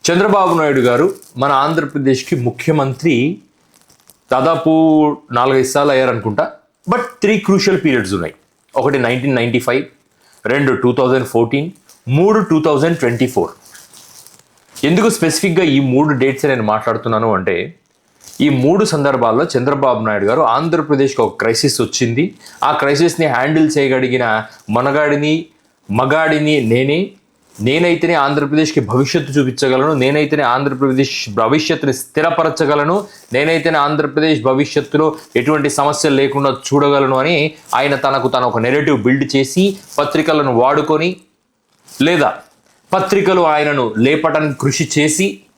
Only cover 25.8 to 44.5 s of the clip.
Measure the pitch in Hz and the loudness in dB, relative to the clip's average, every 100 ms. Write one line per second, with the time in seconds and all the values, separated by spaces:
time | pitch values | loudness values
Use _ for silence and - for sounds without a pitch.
25.8 | _ 101 135 156 160 151 151 151 113 117 | _ -2 0 0 0 0 0 0 2 0
26.8 | 135 147 202 - _ _ _ - 107 147 | 0 -2 -4 -10 _ _ _ -6 -2 0
27.8 | 175 170 170 170 139 147 143 151 156 156 | 0 0 0 0 0 0 0 0 0 0
28.8 | 107 123 135 170 139 139 127 120 135 131 | 0 0 0 -2 -2 0 0 0 0 2
29.8 | 143 151 127 147 147 151 131 127 139 131 | 0 2 2 0 0 0 0 0 -2 -2
30.8 | 139 131 139 - - 104 113 147 156 165 | 0 0 0 -2 -6 -2 2 2 0 -2
31.8 | 143 127 - - 160 165 160 156 151 147 | -2 -4 -4 -2 -2 0 -4 -2 0 2
32.8 | 147 190 202 - - 123 151 165 165 160 | 0 -2 -4 -18 -6 -2 0 0 0 0
33.8 | 143 151 147 135 156 147 117 131 143 - | 0 -2 -2 0 0 0 0 0 0 -2
34.8 | 143 147 156 151 - - 123 151 143 - | -2 0 0 -2 -6 -4 0 0 0 0
35.8 | 143 143 156 135 139 135 139 131 - 143 | -2 0 0 2 0 0 -2 -4 -2 0
36.8 | 143 143 135 131 143 170 151 156 - 120 | 2 2 2 0 0 0 -2 -6 -6 -2
37.8 | 143 139 139 135 123 127 123 113 117 139 | 0 0 0 0 0 0 -2 -2 0 0
38.8 | 151 135 110 139 147 139 135 - 196 196 | 0 0 2 0 0 -2 -2 0 0 -2
39.8 | - - 147 156 156 156 139 117 127 147 | -10 -4 -2 -2 0 0 0 2 2 2
40.8 | 151 156 170 185 _ _ _ _ _ _ | 0 -2 -2 -6 _ _ _ _ _ _
41.8 | _ - 143 175 131 - - _ _ _ | _ -2 0 2 0 -2 -16 _ _ _
42.8 | _ 190 190 202 190 185 165 151 147 143 | _ -4 0 0 2 2 2 2 0 0
43.8 | 120 107 123 156 156 156 151 | -2 0 0 2 0 0 -2